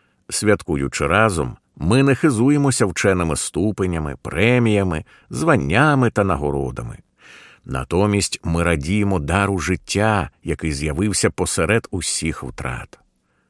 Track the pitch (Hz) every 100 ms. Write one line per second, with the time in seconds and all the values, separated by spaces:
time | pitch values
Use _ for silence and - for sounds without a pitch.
0 | _ _ _ - 104 101 - 73 67 -
1 | 71 95 110 85 65 - _ - 80 123
2 | 139 131 160 110 127 147 139 123 104 87
3 | 101 92 82 73 - - 104 98 92 82
4 | 76 65 - 78 110 123 117 104 95 80
5 | 104 - _ 120 160 131 69 98 151 143
6 | 120 - 98 78 73 71 65 62 58 53
7 | _ _ - - - - - 65 65 85
8 | 104 101 - - - 85 85 82 69 104
9 | 101 95 71 90 101 95 80 87 - 98
10 | 110 104 78 - - 78 82 69 76 73
11 | 107 92 107 - 85 - 82 113 - 92
12 | - - 80 71 65 - 64 60 58 -
13 | _ _ _ _ _